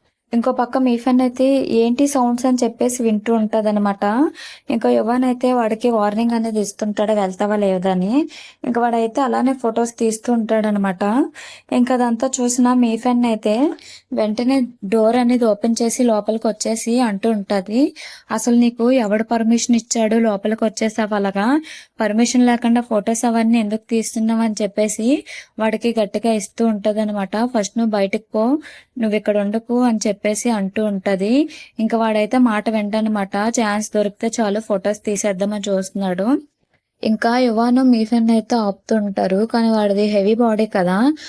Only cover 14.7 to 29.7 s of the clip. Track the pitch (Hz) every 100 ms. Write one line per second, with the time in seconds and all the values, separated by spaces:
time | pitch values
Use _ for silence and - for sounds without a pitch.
14.7 | - 196 226 220 247 240 247 226 202 233
15.7 | 226 233 240 240 208 208 220 226 214 214
16.7 | 226 226 247 233 196 226 214 196 202 190
17.7 | 233 320 - - - - 220 247 240 240
18.7 | 240 233 262 208 214 226 233 226 233 -
19.7 | 233 - 233 220 226 226 202 214 220 220
20.7 | 214 220 220 208 208 196 196 220 311 311
21.7 | - - - 214 220 240 247 247 240 233
22.7 | 240 233 214 233 226 240 226 226 233 208
23.7 | 220 - 226 214 233 220 226 226 208 196
24.7 | 208 214 214 226 339 - - - - 220
25.7 | 220 233 220 202 208 233 214 - - 233
26.7 | 208 214 208 214 208 190 208 247 240 202
27.7 | 226 226 202 196 214 - 214 233 302 -
28.7 | - _ 247 220 214 208 208 202 226 -